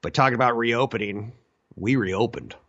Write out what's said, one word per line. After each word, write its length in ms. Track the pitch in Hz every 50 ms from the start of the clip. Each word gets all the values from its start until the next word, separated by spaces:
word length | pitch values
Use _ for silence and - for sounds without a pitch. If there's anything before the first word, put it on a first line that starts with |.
But 120 | - - -
talking 220 | - 135 131 123
about 200 | 117 127 123 120
reopening, 760 | 117 117 117 117 120 135 131 - 107 104 101 98 104 104 113 120 _ _ _ _ _ _ _ -
we 220 | - 87 107 135
reopened. 580 | 131 104 92 92 95 117 117 113 - 58 57 - - _